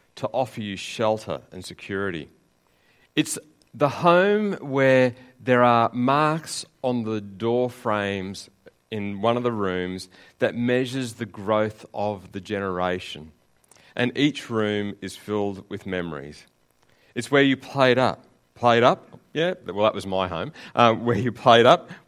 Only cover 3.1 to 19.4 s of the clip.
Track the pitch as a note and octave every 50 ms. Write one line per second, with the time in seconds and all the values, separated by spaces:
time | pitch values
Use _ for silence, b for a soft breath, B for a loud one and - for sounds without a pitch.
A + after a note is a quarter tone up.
3.1 | - D3+ D3 - - - - _ _ _ _ _ - A2+ D3 C#3 - - D#3+ F3
4.1 | E3+ F3 F#3 G3+ G#3 G#3+ G#3+ G3+ F3+ - - C#3+ C3+ C3+ C3+ C3+ C3 C3 B2+ B2
5.1 | A#2+ B B B B B G#2+ A2+ B2 B2 B2 B2 A#2 A#2 A#2 - - B2 B2 C3
6.1 | C#3 D3 D#3 D3+ D#3 E3 - - - - - _ _ _ - B2+ B2 A#2+ A2+ A2
7.1 | A2 G#2+ G2+ G2+ G2 F#2 A2 A#2 A#2+ B2 B2 B2 A#2+ - - A#2+ G#2+ G#2 G2+ G2
8.1 | G2 G2 F#2+ G2 G2 - - - _ _ _ - _ _ _ - A2+ G#2+ G2+ G2+
9.1 | G2+ G2 G2+ A2+ A#2 B2 B2 B2 A#2 G#2+ G2+ F#2+ F#2 F2+ F2+ F2+ F#2 F#2 - -
10.1 | b b b b b b B2 G#2+ E2 A#2 A#2+ B2 B2 B2+ C3+ B2 B2+ C3+ C3 A#2+
11.1 | G#2+ - A#2 G2 - G#2+ G2 G2+ G#2+ G#2+ G#2+ G#2+ G#2+ - - - - A2 G#2 G#2
12.1 | G#2 F#2+ F2+ F2 - G2+ F2+ - G#2+ G2 G2 F#2+ F#2 F2+ F2+ F2+ F2+ F#2 - -
13.1 | - D#2 D#2 D#2+ _ _ _ _ _ _ _ b b b b b b - A#2+ B2
14.1 | B2 - C#3+ D3+ C#3+ - - - A#2+ A2 G#2+ G#2 G#2 G#2 G2+ G2+ G2 - - F#2
15.1 | - - - - G#2 G#2 G2+ G2+ G2 F#2 - - G#2 G2+ - G2 F#2 F2+ F2 E2+
16.1 | D#2 C#2+ C#2 D2 D#2 - - _ _ _ _ _ _ _ b b b b b b
17.1 | b B2 A#2 - C#3 C#3 C#3 C#3 C3+ C3 - - - C#3 C3 B2+ B2 B2 B2+ G#2+
18.1 | - - - _ _ _ _ _ _ - - A#2+ A#2 A#2 A#2 C3+ F3+ - - -
19.1 | - - _ _ - C#3+